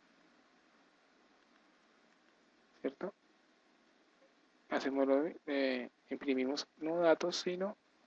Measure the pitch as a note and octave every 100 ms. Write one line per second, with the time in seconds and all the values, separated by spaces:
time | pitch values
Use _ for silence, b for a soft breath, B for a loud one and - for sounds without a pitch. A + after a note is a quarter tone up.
0 | _ - - - _ _ _ _ - _
1 | _ _ - _ _ - - _ _ _
2 | - _ - _ _ _ _ - C3+ -
3 | F#3 - _ _ _ _ _ _ _ _
4 | _ _ - _ _ _ _ C#3 C#3 C#3
5 | C#3 C3+ D#3+ - - C#3 C3+ B2+ A#2+ -
6 | _ C3+ C#3+ C3 B2+ C#3+ - - D#3 E3+
7 | E3+ D#3 F3 F3 F#3 F3+ G3 - _ _